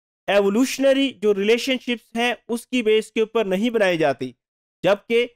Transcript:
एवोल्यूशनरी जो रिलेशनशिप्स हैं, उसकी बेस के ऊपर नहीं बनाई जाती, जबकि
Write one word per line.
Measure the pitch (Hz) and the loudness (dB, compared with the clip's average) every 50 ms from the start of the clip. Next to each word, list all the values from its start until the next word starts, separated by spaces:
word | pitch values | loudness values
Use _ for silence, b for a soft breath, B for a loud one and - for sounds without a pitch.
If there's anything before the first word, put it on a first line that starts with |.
| _ _ _ _ - - | _ _ _ _ -4 0
एवोल्यूशनरी | 190 202 202 196 196 226 269 262 - - 269 277 269 269 277 269 - 175 190 | 0 2 2 2 2 0 0 0 -2 0 2 2 2 2 0 -2 -4 -2 0
जो | 214 | 0
रिलेशनशिप्स | 208 190 202 208 233 240 240 269 262 247 - - 240 220 _ _ - | 0 0 2 0 0 0 0 -4 -4 -4 -4 -6 -8 -8 _ _ -6
हैं, | 226 233 247 233 - _ - | -2 -2 -2 -2 -6 _ -8
उसकी | 233 233 - - 247 254 220 | -8 -8 -6 -4 -4 -2 2
बेस | 214 214 220 214 - | 2 2 2 0 -2
के | - 226 | -2 -4
ऊपर | 220 214 - 226 214 | -2 0 0 -2 0
नहीं | 190 185 190 214 247 | 0 -2 -2 -2 0
बनाई | 226 226 202 185 180 | 0 2 0 2 2
जाती, | 160 160 143 135 - 131 131 117 _ _ _ _ _ _ _ _ _ - | 2 0 0 0 -2 -6 -12 -12 _ _ _ _ _ _ _ _ _ 0
जबकि | 175 202 202 _ - 233 233 240 240 _ | 0 0 0 _ -2 -2 -2 -2 -2 _